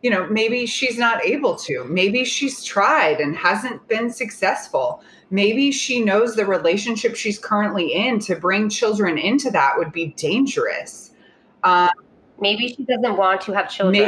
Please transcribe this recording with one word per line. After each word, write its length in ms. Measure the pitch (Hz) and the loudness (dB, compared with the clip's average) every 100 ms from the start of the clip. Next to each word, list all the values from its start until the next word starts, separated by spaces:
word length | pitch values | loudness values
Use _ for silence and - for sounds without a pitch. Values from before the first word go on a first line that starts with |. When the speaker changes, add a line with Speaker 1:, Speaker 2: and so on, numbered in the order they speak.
Speaker 1:
You 80 | 247 | 0
know, 180 | 196 170 | 0 0
maybe 360 | 214 220 247 | 0 0 0
she's 320 | 240 - 254 233 | -4 -4 -4 0
not 280 | 240 220 | 0 2
able 320 | 165 277 277 165 | 0 0 0 -2
to. 260 | - 131 | -4 -6
Maybe 400 | 127 175 190 240 | -4 0 2 0
she's 380 | 254 - 277 - | -2 -2 -4 -6
tried 580 | - - 208 302 180 147 | -6 0 2 4 2 2
and 160 | 147 160 | -2 0
hasn't 520 | 180 208 247 226 _ | 0 0 -4 -8 _
been 220 | 220 233 | -2 -2
successful. 920 | 233 226 - 190 - - 143 123 123 - - _ | -6 -10 -2 -2 -2 -2 -2 -2 -6 -16 -20 _
Maybe 420 | 190 202 233 277 | 0 2 2 0
she 280 | 269 - 247 | 0 -2 0
knows 320 | 220 196 240 220 | 2 2 2 0
the 100 | 196 | 0
relationship 680 | 185 165 196 220 220 240 - | 2 2 0 -2 -2 -2 -2
she's 220 | 226 208 | -6 -6
currently 540 | - 208 208 202 165 | -2 0 0 0 -2
in, 280 | 143 240 226 | 0 0 -2
to 160 | 208 170 | -2 -2
bring 320 | 175 196 214 | 0 0 0
children 500 | - 220 208 196 151 | 0 0 2 0 0
into 320 | 160 269 269 | 0 0 0
that 260 | 196 139 - | 2 2 2
would 140 | 160 | -2
be 160 | 165 160 - | -4 -8 -4
dangerous. 920 | 156 202 269 - 117 80 - - - _ _ _ _ _ | -2 0 0 0 -2 -4 -8 -16 -20 _ _ _ _ _
Um, 260 | 185 180 175 180 _ _ _ - | 2 4 4 0 _ _ _ -4
Speaker 2:
Maybe 280 | 202 214 247 | -2 0 -2
she 160 | - | -6
doesn't 320 | 254 240 240 190 | -4 0 0 2
want 240 | 190 190 | 2 2
to 100 | 202 | 0
have 160 | 196 202 | -2 -2
children. 320 | - 190 202 | 0 4 4